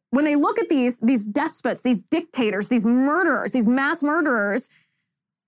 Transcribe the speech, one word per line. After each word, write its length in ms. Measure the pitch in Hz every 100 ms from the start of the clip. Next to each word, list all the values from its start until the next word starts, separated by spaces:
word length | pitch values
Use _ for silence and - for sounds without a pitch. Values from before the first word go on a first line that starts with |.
| -
when 160 | 254
they 120 | 302 294
look 220 | 359 453
at 120 | -
these, 280 | 285 247 240
these 240 | 226 254
despots, 580 | 208 285 311 - 247 -
these 180 | 254 214
dictators, 680 | - 330 339 - 220 208 202
these 160 | 247
murderers, 680 | 220 247 269 311 349 254 -
these 160 | 254 214
mass 340 | 254 285 330
murderers, 680 | 294 320 294 233 202 226 - _ _ _ _ _ _ _